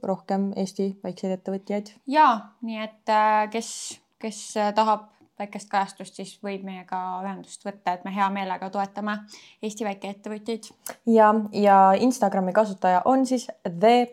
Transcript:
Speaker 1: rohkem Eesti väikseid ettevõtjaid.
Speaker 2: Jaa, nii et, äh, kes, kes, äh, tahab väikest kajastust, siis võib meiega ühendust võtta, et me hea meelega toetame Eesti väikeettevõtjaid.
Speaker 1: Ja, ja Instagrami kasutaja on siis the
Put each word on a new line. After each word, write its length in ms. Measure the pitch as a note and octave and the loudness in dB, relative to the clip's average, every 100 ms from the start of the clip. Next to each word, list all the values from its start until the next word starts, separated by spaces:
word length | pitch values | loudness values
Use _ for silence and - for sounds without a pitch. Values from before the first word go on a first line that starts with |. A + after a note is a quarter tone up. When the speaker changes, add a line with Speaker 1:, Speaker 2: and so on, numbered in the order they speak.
Speaker 1:
rohkem 480 | G3 F#3 - G3 G3 G3 | -6 -6 -2 -2 -2 -4
Eesti 400 | F#3+ - G3 G3 | -6 -4 -6 -6
väikseid 280 | F#3 F3+ F#3+ F#3 | -10 -8 -6 -6
ettevõtjaid. 520 | - G3 - G#3 G#3 _ - | -6 -10 -6 -8 -8 _ -2
Speaker 2:
Jaa, 440 | D4+ D4 A3 - - | 4 4 4 -6 -14
nii 220 | A3+ A3 | -12 -10
et, 260 | G#3+ _ - | -10 _ -2
äh, 400 | G#3+ G#3+ G#3+ G#3+ | 2 4 2 0
kes, 500 | A3+ A3+ - - - _ - | -6 -8 -14 -14 -16 _ -12
kes, 380 | A3 G#3 - A3 | -12 -12 -8 -2
äh, 160 | G#3 | 0
tahab 280 | G#3 A3 G#3+ G#3+ _ _ - | 2 2 0 -4 _ _ -14
väikest 300 | G#3 G#3 - | -12 -12 -6
kajastust, 460 | G3+ G3 - F#3+ - | -4 -4 -8 -18 -14
siis 240 | F#3+ - | -16 -12
võib 200 | G3+ G3 | -10 -10
meiega 580 | F#3+ F#3 F3+ F#3 F#3 F#3 | -10 -14 -10 -8 -6 -8
ühendust 380 | G3 F#3 - - | -8 -10 -14 -14
võtta, 300 | G3+ G3+ F#3 | -14 -8 -6
et 100 | F3+ | -6
me 60 | G3 | -6
hea 160 | G3 G3 | -2 -2
meelega 420 | G3 F#3+ F3+ F#3+ | -2 -6 -6 -6
toetame 480 | G3+ G3 G3+ G3+ G#3 - - - - | -6 -6 -6 -6 -8 -10 -20 -20 -12
Eesti 240 | G#3+ G#3 G#3 | -12 -6 -8
väikeettevõtjaid. 800 | G3 G3 G3+ G#3+ G#3+ G#3+ A3 - _ - - A#3 | -6 -10 -12 -12 -10 -8 -8 -10 _ -18 -8 2
Speaker 1:
Ja, 260 | A3+ G#3+ A3 G#3 | 6 8 6 0
ja 400 | G3+ G3+ G3 F#3+ | 2 6 8 8
Instagrami 580 | G3 B3 B3 G3 F#3+ F#3 | 6 2 2 0 0 0
kasutaja 480 | G#3 G#3+ F#3+ F#3 F3+ - | 2 0 0 2 2 4
on 180 | C4 B3+ | 2 2
siis 220 | B3+ - - F#3+ E3+ | -2 -4 -12 -10 2
the 280 | G#3+ A#3+ A#3+ | 4 6 2